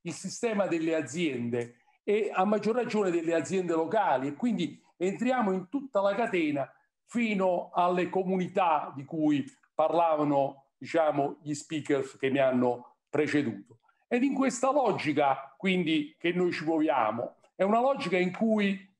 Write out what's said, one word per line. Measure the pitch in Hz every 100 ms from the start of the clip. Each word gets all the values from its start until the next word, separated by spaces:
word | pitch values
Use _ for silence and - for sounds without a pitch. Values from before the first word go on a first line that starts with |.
il | -
sistema | 147 185 - 233 202 175
delle | 165 160 160
aziende | 131 175 160 120 120 120 117 - _ _
e | - 214 202
a | 185 196
maggior | 214 208 240
ragione | 240 214 185
delle | 170 160
aziende | 165 - 190 175
locali, | 165 160 214 180 131 139
e | 143
quindi | 247 190 151 - _ -
entriamo | 185 170 240 262 202
in | 185 180
tutta | 277 277 196
la | 196 202
catena | 226 180 151 143 131 _ _ _ _
fino | 233 226 196 185 175 -
alle | 180 180 180 175
comunità | 185 175 190 180 196 175 151 143 139
di | 139
cui | 160 151 143 - _ _ -
parlavano, | 156 165 165 151 147 139 139 - _ -
diciamo, | 131 165 156 147 143 -
gli | 147
speakers | 147 - 156 131 139 135 -
che | 135
mi | 139
hanno | 131 123 123 120 - _ _
preceduto. | 143 143 147 117 98 - - _ _ -
Ed | 240
in | 269
questa | - 269 - 262
logica, | 285 233 151 143 143 139 135 - -
quindi, | 190 185 160 156 147 -
che | 170
noi | 180 175
ci | 147
muoviamo, | 151 160 156 135 107 117 - - _
è | -
una | 190 226
logica | 262 254 180 180
in | 185
cui | - 220 214 196 196 -